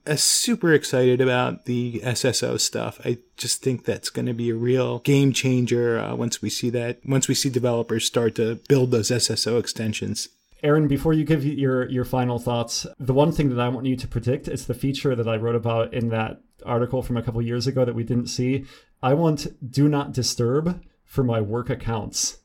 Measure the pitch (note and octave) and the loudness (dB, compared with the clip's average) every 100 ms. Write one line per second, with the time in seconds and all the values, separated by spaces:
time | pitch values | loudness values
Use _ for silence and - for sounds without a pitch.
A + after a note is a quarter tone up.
0 | - D3+ - - - A3+ E3+ D3 - C3 | -4 0 2 2 0 2 6 4 4 4
1 | B2+ B2 C3 B2 B2 A#2+ - B2 A#2+ A2+ | 6 6 4 2 0 -2 -4 -4 -4 -4
2 | B2+ A#2 C3 - B2 A#2 - A2+ A2+ - | -4 0 0 0 0 0 -2 -2 -6 -6
3 | B2 A#2+ _ - B2 - C3+ B2 - G2+ | -6 -6 _ -10 -6 -2 -2 -2 -2 -4
4 | - B2+ B2 A#2 A#2 A2+ A#2+ B2+ B2 A#2+ | -6 -6 -4 -2 -2 0 2 2 0 -2
5 | - C#3 C#3 B2 C3 B2+ B2 A#2+ A#2+ A2+ | 2 4 4 2 2 2 2 2 2 0
6 | G#2 A#2+ A#2 - G#2+ - B2+ A#2+ A#2+ B2 | -2 -4 -4 -4 -6 -4 -4 -2 -4 -6
7 | - C3+ - B2 C#3 B2 B2 A#2 A2+ A2+ | -2 0 0 -2 -2 0 0 0 0 -2
8 | - B2 A#2 A#2 A2+ A2+ - C#3+ B2+ A#2+ | 0 0 0 0 -2 -2 2 4 4 2
9 | G#2 A#2+ - A2 A2 A#2 - - A2 G#2+ | 0 0 0 -2 0 0 -2 -4 -4 -4
10 | G2+ G#2 - _ _ _ D3 D#3 D3 C#3 | -6 -6 -10 _ _ _ 2 4 4 2
11 | D#3+ D#3 D3+ D#3+ C#3 C#3+ C3+ B2+ B2 B2+ | 2 2 2 2 0 0 0 0 0 -2
12 | A#2+ B2+ B2 A#2+ A#2+ A#2+ A#2 - - - | 0 0 0 -2 -2 -2 -2 -6 -8 -6
13 | B2+ C3 D#3 D#3 C#3+ B2 B2 B2+ C3 B2+ | 0 4 4 4 0 0 -2 -2 -2 -4
14 | - A#2+ A#2+ B2+ - C3+ - A#2 C3+ C3+ | -4 -4 -2 -2 -4 -8 -6 -4 -4 -2
15 | C#3+ A#2+ A2+ A2+ A#2 A#2 A2+ A2+ A2+ B2 | 0 0 0 -2 0 0 0 0 0 -2
16 | A#2 A2+ A2 - _ _ - A#2+ A#2+ C3 | -2 -2 -2 -6 _ _ -2 -2 0 -2
17 | - A#2+ A#2+ A2+ A#2 A#2+ B2+ C3 B2 A#2 | -2 -4 -4 -4 -2 -2 -2 0 0 0
18 | A#2 B2 A#2+ - B2 C3+ - - _ _ | -2 -2 -2 -2 0 -2 -4 -18 _ _
19 | C3 D3 E3 D3 - - A#2 C#3 D3 C#3+ | 0 2 2 0 -4 -12 -4 2 4 2
20 | C#3 B2 A2+ - A#2+ C#3 E3 F3 - _ | -2 -2 -2 0 0 2 0 -4 -10 _
21 | _ - B2 A2+ G#2 A#2 A#2+ B2+ A#2+ A2+ | _ -2 0 0 0 -4 -4 -4 -2 -4
22 | G#2 - - - | -4 -4 -6 -6